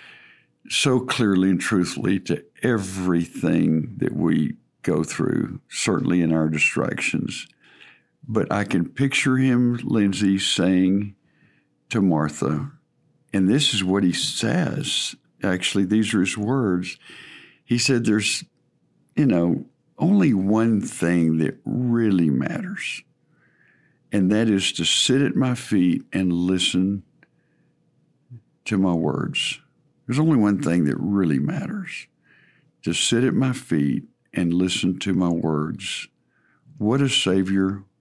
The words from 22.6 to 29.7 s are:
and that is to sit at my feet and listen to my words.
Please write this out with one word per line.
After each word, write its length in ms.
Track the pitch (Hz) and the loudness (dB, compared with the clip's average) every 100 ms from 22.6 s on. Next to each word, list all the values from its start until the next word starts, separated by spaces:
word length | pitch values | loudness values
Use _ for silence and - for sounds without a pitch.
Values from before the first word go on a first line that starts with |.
| 180 208 - - - _ _ _ _ _ _ _ _ _ _ | -8 -10 -10 -10 -16 _ _ _ _ _ _ _ _ _ _
and 180 | 104 92 | 0 2
that 180 | 107 113 | 2 2
is 220 | 98 95 | 2 0
to 120 | - | -2
sit 380 | 82 - - 135 | -2 0 2 2
at 120 | 139 | 2
my 200 | - 127 | 0 0
feet 500 | 123 - 104 90 85 - | -2 0 2 2 0 -2
and 200 | 95 92 | -2 0
listen 680 | 87 90 92 - 92 95 98 - _ _ _ _ _ _ _ _ _ _ _ _ 120 _ _ - | 0 0 0 0 0 0 -2 -8 _ _ _ _ _ _ _ _ _ _ _ _ -20 _ _ -4
to 120 | 95 | 0
my 140 | 95 | 2
words. 680 | 85 80 69 73 - - - _ | 0 0 -2 -4 -4 -6 -8 _